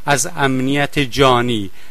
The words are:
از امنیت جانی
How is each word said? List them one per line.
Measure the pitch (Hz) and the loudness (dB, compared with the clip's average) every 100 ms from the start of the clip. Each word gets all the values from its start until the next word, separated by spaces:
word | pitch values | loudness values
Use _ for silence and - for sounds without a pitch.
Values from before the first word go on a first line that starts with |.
| - | -2
از | 143 175 160 | 0 0 0
امنیت | 139 131 131 143 143 151 | 0 0 0 0 -2 -2
جانی | 131 110 135 123 123 113 95 - - | -2 2 4 4 2 -2 -4 -8 -10